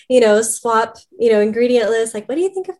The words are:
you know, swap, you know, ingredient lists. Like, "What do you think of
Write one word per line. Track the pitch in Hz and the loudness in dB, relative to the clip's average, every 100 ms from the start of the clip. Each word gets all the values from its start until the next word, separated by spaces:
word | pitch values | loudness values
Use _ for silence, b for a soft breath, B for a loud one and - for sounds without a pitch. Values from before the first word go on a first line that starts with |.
| - | -2
you | 254 | 2
know, | 220 214 | 4 4
swap, | 226 - 233 226 226 - _ - | 0 -4 -2 0 -2 -8 _ -2
you | 233 | 2
know, | 214 | 2
ingredient | 214 226 247 247 214 | 2 0 0 0 0
lists. | 226 226 | -2 -2
Like, | 214 214 | -6 -8
"What | 285 | -4
do | |
you | 381 | -4
think | 381 | -6
of | 381 | -10